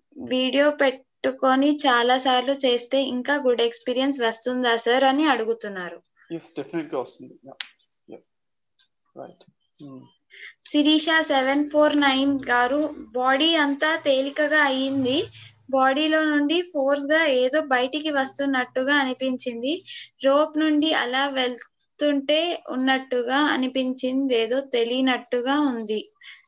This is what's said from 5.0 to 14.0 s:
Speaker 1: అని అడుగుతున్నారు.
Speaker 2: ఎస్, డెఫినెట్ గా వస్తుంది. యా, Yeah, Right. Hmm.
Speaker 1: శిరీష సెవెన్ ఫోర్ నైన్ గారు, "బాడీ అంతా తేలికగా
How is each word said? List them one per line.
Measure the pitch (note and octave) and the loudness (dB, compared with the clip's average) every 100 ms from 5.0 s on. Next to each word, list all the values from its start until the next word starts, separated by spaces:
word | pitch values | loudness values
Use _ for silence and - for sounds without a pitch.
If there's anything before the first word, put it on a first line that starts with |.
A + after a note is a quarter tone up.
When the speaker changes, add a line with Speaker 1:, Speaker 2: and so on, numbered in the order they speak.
Speaker 1:
అని | C4+ C4+ D#4 | 4 4 2
అడుగుతున్నారు. | A#3+ A3 A3+ G#3 F#3+ F3 E3+ _ _ _ | 2 -2 -4 -6 -10 -10 -14 _ _ _
Speaker 2:
ఎస్, | E3 - - | -12 -10 -10
డెఫినెట్ | C#3 E3+ D3+ | -8 -8 -6
గా | C#3+ | -6
వస్తుంది. | A#2+ - - - C3+ | -6 -12 -18 -20 -20
యా, | - - _ _ _ - | -16 -16 _ _ _ -20
Yeah, | - _ _ _ _ _ _ _ _ _ - | -20 _ _ _ _ _ _ _ _ _ -20
Right. | C3 - - _ _ _ | -20 -20 -20 _ _ _
Hmm. | C#3+ C3 B2+ _ _ - - - | -20 -20 -20 _ _ -20 -20 -14
Speaker 1:
శిరీష | - D4 D4 D#4 D#4 D#4+ | -2 2 4 4 4 2
సెవెన్ | D#4 C4+ C4 C#4+ D4 | 2 2 2 0 0
ఫోర్ | D4+ D4+ D4 | 2 4 4
నైన్ | C#4 C4 C#4 C#4 B3 | 2 2 0 -2 0
గారు, | B3 B3 C#4+ D4+ D4 | 0 2 0 -2 -6
"బాడీ | - B3 B3+ C4+ D#4 | -10 -2 0 2 4
అంతా | D#4+ C#4+ C#4 D#4 | 4 2 0 0
తేలికగా | D#4+ | 0